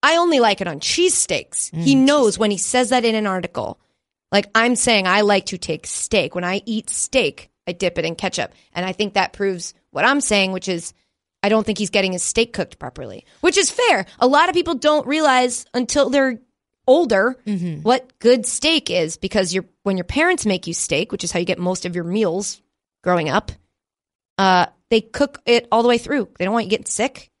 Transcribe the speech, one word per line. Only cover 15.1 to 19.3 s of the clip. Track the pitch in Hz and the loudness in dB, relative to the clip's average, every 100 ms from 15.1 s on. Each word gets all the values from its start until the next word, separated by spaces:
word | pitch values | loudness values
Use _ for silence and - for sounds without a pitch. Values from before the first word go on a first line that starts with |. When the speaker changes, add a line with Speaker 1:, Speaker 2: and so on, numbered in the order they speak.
| 302 302 254 247 240 - | 0 2 2 2 -4 -6
Speaker 1:
until | 247 247 294 277 | -6 -2 0 2
they're | 277 262 226 _ _ _ _ - | 2 0 -2 _ _ _ _ 2
older | 277 320 202 220 254 - | 4 4 2 0 -2 -6
Speaker 2:
Mm-hmm. | 202 175 151 | -4 -4 -4
Speaker 1:
what | 165 254 254 _ | 0 0 -2 _
good | 226 247 - | 4 4 2
steak | - 302 320 - | -2 0 0 0
is, | 175 160 - | -2 -2 -4
because | 190 | -4